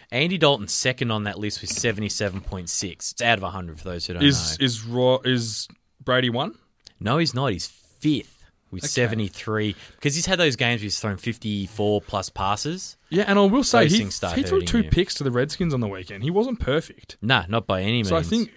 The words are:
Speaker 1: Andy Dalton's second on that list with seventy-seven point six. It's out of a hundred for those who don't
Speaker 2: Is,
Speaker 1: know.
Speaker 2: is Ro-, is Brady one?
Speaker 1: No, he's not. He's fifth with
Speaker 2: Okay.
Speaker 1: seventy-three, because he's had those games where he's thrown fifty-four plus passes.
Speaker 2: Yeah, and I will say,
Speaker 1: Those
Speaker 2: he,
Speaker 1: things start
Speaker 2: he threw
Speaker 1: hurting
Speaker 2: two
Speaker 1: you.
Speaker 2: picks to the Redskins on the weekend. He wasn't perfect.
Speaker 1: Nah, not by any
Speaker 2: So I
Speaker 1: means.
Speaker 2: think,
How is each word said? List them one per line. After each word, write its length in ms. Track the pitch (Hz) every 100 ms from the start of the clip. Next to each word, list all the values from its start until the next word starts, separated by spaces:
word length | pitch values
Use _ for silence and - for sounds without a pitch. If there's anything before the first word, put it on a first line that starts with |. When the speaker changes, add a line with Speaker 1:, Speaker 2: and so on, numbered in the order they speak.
| -
Speaker 1:
Andy 260 | 120 170 180
Dalton's 360 | 147 135 101
second 360 | - 131 127 120
on 120 | 107
that 160 | 104 92
list 220 | 104 -
with 100 | 95
seventy-seven 720 | - 120 104 104 - 104 95
point 280 | - 95 87
six. 420 | - 95 78 -
It's 80 | -
out 180 | 120 110
of 40 |
a 60 | 95
hundred 300 | 95 85 78
for 60 | 92
those 200 | 87 -
who 80 |
don't 100 | 87
Speaker 2:
Is, 360 | 143 135 80 -
Speaker 1:
know. 60 | 135
Speaker 2:
is 180 | 110 113
Ro-, 360 | 123 127 127 127
is 420 | 127 113 104 - - _ _
Brady 260 | - 127 127
one? 260 | 120 170 - _ _ - -
Speaker 1:
No, 180 | 101 143
he's 160 | 165
not. 180 | 123 135
He's 140 | 90 -
fifth 600 | - _ _ 151 131 - - - _ _
with 140 | 92
Speaker 2:
Okay. 60 | -
Speaker 1:
seventy-three, 840 | - 120 113 101 - - 107 107 95 - -
because 200 | 147 147
he's 100 | 170
had 140 | 185
those 160 | 165 117
games 240 | 120 117
where 40 | 104
he's 140 | -
thrown 180 | 110 95
fifty-four 840 | 120 110 107 104 95 - 104 104
plus 280 | - 101 92
passes. 680 | - 98 104 147 185 - - _
Speaker 2:
Yeah, 160 | 175 202
and 100 | 202
I 60 | 202
will 180 | 247
say, 200 | 240 233
Speaker 1:
Those 80 | 160
Speaker 2:
he, 60 | 175
Speaker 1:
things 160 | 98 -
start 200 | 92 85
Speaker 2:
he 60 |
threw 160 | 285 392
Speaker 1:
hurting 100 | 87
Speaker 2:
two 140 | 233
Speaker 1:
you. 80 | 78
Speaker 2:
picks 240 | 170 202 -
to 80 |
the 60 | 135
Redskins 460 | 120 147 - 175 131
on 40 |
the 60 | 107
weekend. 360 | 95 90 101
He 80 | 131
wasn't 280 | 185 254 247
perfect. 580 | - 147 - - - -
Speaker 1:
Nah, 240 | 107 127 87
not 200 | 113 -
by 140 | 95
any 200 | 98 120
Speaker 2:
So 120 | 101 165
I 40 |
Speaker 1:
means. 100 | 82
Speaker 2:
think, 220 | 226 226